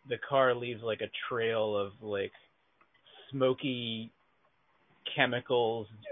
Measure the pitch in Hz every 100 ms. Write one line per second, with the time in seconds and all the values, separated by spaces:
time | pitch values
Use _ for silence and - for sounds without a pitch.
0 | 131 117 - 139 131 123 120 113 113 107
1 | 107 - - 123 113 113 110 104 101 101
2 | 107 101 98 - _ _ _ _ _ _
3 | _ - - 135 131 127 147 123 117 113
4 | 113 _ _ _ _ _ _ _ _ _
5 | - - 127 123 - 123 113 117 104 -
6 | -